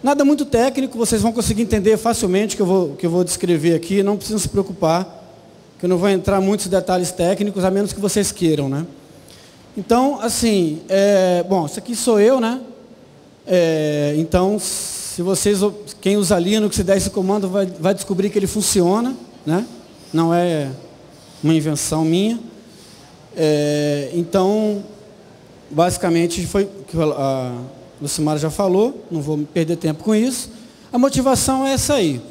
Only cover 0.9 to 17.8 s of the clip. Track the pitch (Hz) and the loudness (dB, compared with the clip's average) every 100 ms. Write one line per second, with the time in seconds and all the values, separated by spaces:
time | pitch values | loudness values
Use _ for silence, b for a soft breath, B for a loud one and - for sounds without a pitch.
0.9 | 233 233 226 208 226 175 208 226 220 196 | -2 0 2 0 0 -2 0 0 2 2
1.9 | 220 220 233 196 185 214 - 190 190 170 | 2 2 0 0 2 0 0 2 2 0
2.9 | 139 170 170 175 - 180 170 160 165 165 | -2 -2 0 0 -2 0 2 2 0 0
3.9 | 196 196 208 - 214 - 202 190 175 160 | 0 0 0 -4 -4 -2 -2 -4 -2 0
4.9 | 170 185 - - - - - - - 175 | 0 -2 -12 -20 -20 -20 -20 -20 -6 0
5.9 | 180 196 190 - 196 190 202 190 190 185 | 2 2 2 2 2 2 0 0 -2 0
6.9 | 185 175 - 170 202 208 196 185 196 208 | 0 0 0 0 2 -2 0 0 0 -2
7.9 | - 202 214 196 - 170 151 139 139 170 | -2 -2 0 -2 0 0 2 0 -4 -6
8.9 | - - - B B B B B - 190 | -12 -20 -20 B B B B B -12 0
9.9 | 233 269 285 220 - 233 202 170 156 - | 2 2 0 -4 0 2 2 0 -2 -2
10.9 | 190 202 202 185 180 180 190 151 - - | 2 4 4 4 2 2 0 0 -6 -8
11.9 | 233 - 220 208 262 226 254 247 - - | -4 2 4 6 4 0 -4 -8 -20 -20
12.9 | - - - - - - 185 165 160 151 | -20 -20 -20 -20 -20 0 2 4 2 0
13.9 | 147 147 151 165 180 185 208 - - - | 0 0 0 0 2 2 0 -4 -8 -8
14.9 | - - - 175 190 208 202 202 208 - | -10 -12 -6 -2 0 2 2 0 -2 -16
15.9 | - 190 208 185 190 175 220 214 - 185 | -6 0 0 2 0 2 2 0 -2 2
16.9 | 196 202 208 185 208 196 190 190 175 | 2 0 -2 0 0 0 -2 -2 -2